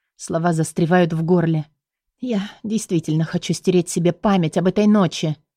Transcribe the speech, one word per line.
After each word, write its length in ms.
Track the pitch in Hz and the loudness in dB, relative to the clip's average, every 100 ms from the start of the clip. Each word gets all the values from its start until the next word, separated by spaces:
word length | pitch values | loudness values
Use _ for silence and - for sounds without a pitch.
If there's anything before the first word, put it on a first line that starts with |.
| _ _ | _ _
Слова 340 | - 170 175 | -6 -2 0
застревают 600 | 160 160 - 165 180 170 | 0 -2 -2 2 2 2
в 100 | 160 | 0
горле. 420 | 165 180 165 160 147 _ _ _ _ _ | 0 2 2 -2 -4 _ _ _ _ _
Я 220 | 254 208 208 - | -6 -4 -6 -12
действительно 640 | 208 214 - 170 156 156 | -6 -6 -2 -2 0 -2
хочу 300 | 160 175 - | 0 -4 -4
стереть 340 | 170 - 180 170 | -4 0 0 0
себе 240 | 185 170 | 0 -2
память 460 | - 220 196 160 - | 0 0 2 2 0
об 100 | 185 | 0
этой 180 | 185 208 | 2 4
ночи. 520 | 208 165 - 160 151 _ | 4 2 0 -4 -6 _